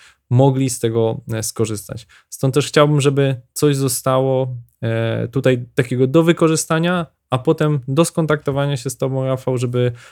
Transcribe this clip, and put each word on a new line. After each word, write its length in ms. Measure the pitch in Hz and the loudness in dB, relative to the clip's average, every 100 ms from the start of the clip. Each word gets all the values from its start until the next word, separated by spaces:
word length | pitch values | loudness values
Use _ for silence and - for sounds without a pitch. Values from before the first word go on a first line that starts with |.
| - _ - | -20 _ -2
mogli 400 | 123 135 131 135 | 4 4 4 -2
z 80 | - | -2
tego, 420 | 117 113 113 117 - | -2 0 0 -2 -6
e, 100 | 113 | -6
skorzystać. 640 | 110 - 110 107 - - - _ _ | -6 -4 -4 -4 -10 -14 -16 _ _
Stąd 260 | - 135 | -4 -2
też 120 | 139 135 | 0 0
chciałbym, 340 | - 147 147 | 4 4 4
żeby 400 | 139 135 139 131 - | 2 2 0 -2 -8
coś 240 | - 151 139 | 0 0 2
zostało, 800 | 135 - - 131 135 131 131 123 - - | -2 -2 0 0 2 0 -2 -6 -14 -8
e, 460 | 117 113 113 113 113 | -4 -2 -2 -2 -4
tutaj 380 | 135 131 127 123 | 0 2 2 -2
takiego 320 | - 131 123 131 | -4 -2 0 2
do 160 | 147 | 4
wykorzystania, 840 | 165 165 165 160 - 160 170 180 165 _ - | 4 4 2 2 0 0 0 0 -4 _ -6
a 80 | 127 | -4
potem 420 | 123 160 156 147 120 | 0 0 2 0 -2
do 160 | 135 | 0
skontaktowania 720 | 165 - 156 151 151 139 143 139 | 0 0 0 0 -2 -2 0 -2
się 140 | 139 | -6
z 60 | - | -6
tobą, 280 | 135 135 | -4 -2
Rafał, 340 | 131 131 127 127 | -2 -2 -2 -2
żeby, 340 | 123 123 123 120 - | -2 0 0 -2 -14